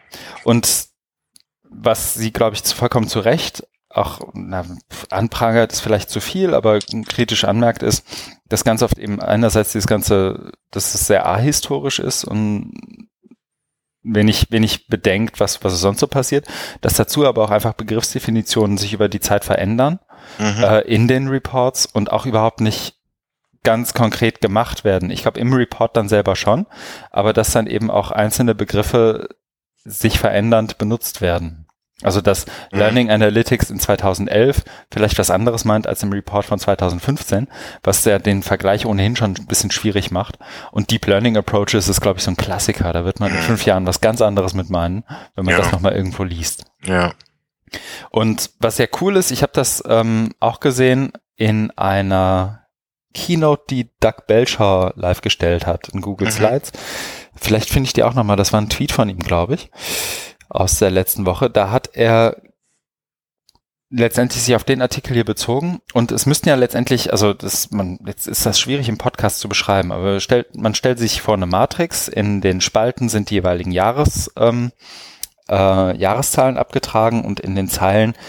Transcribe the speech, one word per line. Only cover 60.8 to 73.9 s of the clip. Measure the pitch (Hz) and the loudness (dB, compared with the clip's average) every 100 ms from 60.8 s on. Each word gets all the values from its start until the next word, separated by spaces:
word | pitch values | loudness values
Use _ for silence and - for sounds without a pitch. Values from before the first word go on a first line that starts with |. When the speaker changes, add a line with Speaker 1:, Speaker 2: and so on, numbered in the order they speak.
| 98 | 2
Speaker 1:
letzten | 92 92 - 90 | 2 0 -2 -2
Woche. | 90 127 | 0 0
Da | 110 98 | 0 2
hat | 123 - - | 0 -2 0
er | 113 113 113 - _ _ _ _ _ _ _ _ _ _ _ _ _ _ _ | 4 4 4 0 _ _ _ _ _ _ _ _ _ _ _ _ _ _ _
letztendlich | 123 117 123 123 - | 0 0 2 0 0
sich | - 117 | 2 2
auf | |
den | - 135 | 2 0
Artikel | 127 - - | 0 -2 -2
hier | 117 110 | -2 0
bezogen | 104 - 127 170 170 _ | -2 -2 -2 -2 -6 _
und | 123 120 | 0 0
es | 110 135 | 0 2
müssten | 147 170 | 2 4
ja | 135 | 4
letztendlich, | 120 120 123 123 - | 2 0 0 0 0
also | 104 104 | 2 2
das, | 98 98 - - | 0 -4 -6 -4
man, | 104 92 95 - | -4 -4 -6 -12
jetzt | - - | -12 -6
ist | - - | -2 0
das | - | 0
schwierig | 120 139 117 | 0 -2 -2
im | 107 | -2
Podcast | - - 110 - | -4 -2 -2 -2
zu | 101 | -4
beschreiben, | 98 - 98 90 | -4 0 0 0
aber | - 95 98 | -2 -2 -2
stellt, | - 123 - - | 2 0 0 -4
man | 107 107 | -2 0
stellt | 131 123 | 0 0
sich | 113 - | 0 -2
vor | - 104 | 0 0
eine | 87 | 2
Matrix, | 92 123 - 170 - - | 2 0 0 -4 -2 -4
in | - 104 101 | -2 0 2
den | 190 92 | 2 0
Spalten | - 110 117 - 120 | 0 2 0 0 -2
sind | 104 101 | -2 0
die | 101 | 0
jeweiligen | 90 87 90 | 0 0 -2
Jahres-, | 90 101 | 0 0